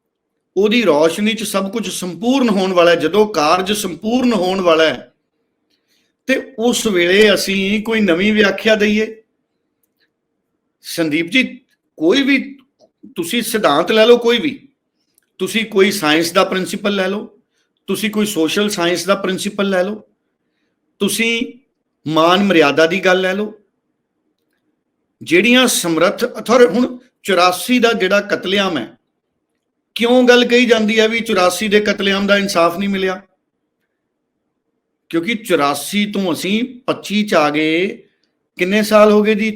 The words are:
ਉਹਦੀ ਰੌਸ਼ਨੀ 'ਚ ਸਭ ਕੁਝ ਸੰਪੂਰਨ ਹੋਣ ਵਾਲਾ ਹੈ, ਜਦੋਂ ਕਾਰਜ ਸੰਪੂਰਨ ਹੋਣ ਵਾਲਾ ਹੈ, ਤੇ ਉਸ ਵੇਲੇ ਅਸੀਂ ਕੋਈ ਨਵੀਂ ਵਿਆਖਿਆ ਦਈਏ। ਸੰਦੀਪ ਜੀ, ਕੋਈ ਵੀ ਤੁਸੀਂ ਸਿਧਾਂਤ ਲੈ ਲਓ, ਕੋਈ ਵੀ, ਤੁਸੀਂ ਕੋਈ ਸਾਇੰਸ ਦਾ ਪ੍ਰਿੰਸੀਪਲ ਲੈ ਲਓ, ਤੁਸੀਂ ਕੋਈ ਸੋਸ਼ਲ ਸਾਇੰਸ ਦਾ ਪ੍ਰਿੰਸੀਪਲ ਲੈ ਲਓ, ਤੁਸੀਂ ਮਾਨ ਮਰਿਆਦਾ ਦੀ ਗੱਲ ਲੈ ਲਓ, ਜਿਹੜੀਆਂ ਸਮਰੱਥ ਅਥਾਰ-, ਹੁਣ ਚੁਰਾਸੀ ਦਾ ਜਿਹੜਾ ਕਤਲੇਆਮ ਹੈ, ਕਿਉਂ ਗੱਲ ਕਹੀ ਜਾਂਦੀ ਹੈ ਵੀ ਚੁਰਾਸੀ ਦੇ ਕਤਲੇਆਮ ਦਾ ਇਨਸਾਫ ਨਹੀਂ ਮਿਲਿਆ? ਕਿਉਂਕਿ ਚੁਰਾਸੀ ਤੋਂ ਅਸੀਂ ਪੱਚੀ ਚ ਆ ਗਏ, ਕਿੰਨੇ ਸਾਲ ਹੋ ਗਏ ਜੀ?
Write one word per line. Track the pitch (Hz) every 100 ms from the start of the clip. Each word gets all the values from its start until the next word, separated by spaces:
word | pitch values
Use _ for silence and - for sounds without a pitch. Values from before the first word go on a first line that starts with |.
| _ _ _ _ _ 180
ਉਹਦੀ | 208 240 208
ਰੌਸ਼ਨੀ | 147 160 165 208
'ਚ | 220
ਸਭ | - 196 196
ਕੁਝ | 226 196
ਸੰਪੂਰਨ | - 180 165 226 277 240
ਹੋਣ | 202 190
ਵਾਲਾ | 180 170
ਹੈ, | 165
ਜਦੋਂ | 156 202 208
ਕਾਰਜ | 170 147 180 190
ਸੰਪੂਰਨ | 208 190 160 214 247 254
ਹੋਣ | 214 185 190
ਵਾਲਾ | 175 160
ਹੈ, | 156 123 - _ _ _ _ _ _ _ _ _ _ _ -
ਤੇ | 262 - -
ਉਸ | 240 226 226
ਵੇਲੇ | 185 175 190 214
ਅਸੀਂ | 185 196 196 190 214
ਕੋਈ | 214 220
ਨਵੀਂ | 202 165 208
ਵਿਆਖਿਆ | 214 202 196 220 214
ਦਈਏ। | 214 214 220 - _ _ _ _ _ _ _ _ _ _ _ _ _ _ _ _ -
ਸੰਦੀਪ | - 160 156 170
ਜੀ, | 254 - - _ _ _ -
ਕੋਈ | 156 262
ਵੀ | 269 262 - - _ _ _ _ - -
ਤੁਸੀਂ | 165 240
ਸਿਧਾਂਤ | 220 214 170 143 196
ਲੈ | 220 226
ਲਓ, | 240
ਕੋਈ | 233 240
ਵੀ, | 156 117 _ _ _ _ _ _ _ -
ਤੁਸੀਂ | 185 220 220
ਕੋਈ | 190 214
ਸਾਇੰਸ | - 151 156 165
ਦਾ | 190
ਪ੍ਰਿੰਸੀਪਲ | 214 185 180 202 202 202
ਲੈ | 185
ਲਓ, | 208 240 _ _ _ _ _ -
ਤੁਸੀਂ | 196 214
ਕੋਈ | 208 208
ਸੋਸ਼ਲ | 160 160 202 208
ਸਾਇੰਸ | 208 170 175 175
ਦਾ | 196
ਪ੍ਰਿੰਸੀਪਲ | 185 185 202 202 196
ਲੈ | 185
ਲਓ, | 185 214 - _ _ _ _ _ _ _ _ -
ਤੁਸੀਂ | 202 - 226 233 254 - _ _ _ _ 143
ਮਾਨ | 156 165 185
ਮਰਿਆਦਾ | 202 170 143 139 160
ਦੀ | 190 180
ਗੱਲ | 185
ਲੈ | 185
ਲਓ, | 196 214 - _ _ _ _ _ _ _ _ _ _ _ _ _ _ _ -
ਜਿਹੜੀਆਂ | 123 170 214 254 247
ਸਮਰੱਥ | - 170 160 185 202 247 -
ਅਥਾਰ-, | - 254 240
ਹੁਣ | 208 247 - _ _
ਚੁਰਾਸੀ | - 180 180 180 - 247
ਦਾ | 226
ਜਿਹੜਾ | 226 185 202
ਕਤਲੇਆਮ | 202 - 185 202 190 151
ਹੈ, | 110 - _ _ _ _ _ _ _ _ _ -
ਕਿਉਂ | 233 254
ਗੱਲ | 240 247 240
ਕਹੀ | 240 226
ਜਾਂਦੀ | 226 214 220
ਹੈ | 220
ਵੀ | 226
ਚੁਰਾਸੀ | 226 190 180 180 220
ਦੇ | 208
ਕਤਲੇਆਮ | 208 202 196 196 196
ਦਾ | 202
ਇਨਸਾਫ | 196 175 170 175
ਨਹੀਂ | 202
ਮਿਲਿਆ? | 190 190 190 - _ _ _ _ _ _ _ _ _ _ _ _ _ _ _ _ _ -
ਕਿਉਂਕਿ | 165 165 156
ਚੁਰਾਸੀ | - 165 143 143 - 208 208
ਤੋਂ | 202 185
ਅਸੀਂ | 147 180 214 247 - -
ਪੱਚੀ | - - 208
ਚ | 208
ਆ | 180 147
ਗਏ, | 147 156 160 196 - _ _ _ _ _ -
ਕਿੰਨੇ | 180 214
ਸਾਲ | 214 214 214
ਹੋ | 208
ਗਏ | 208 214
ਜੀ? | 220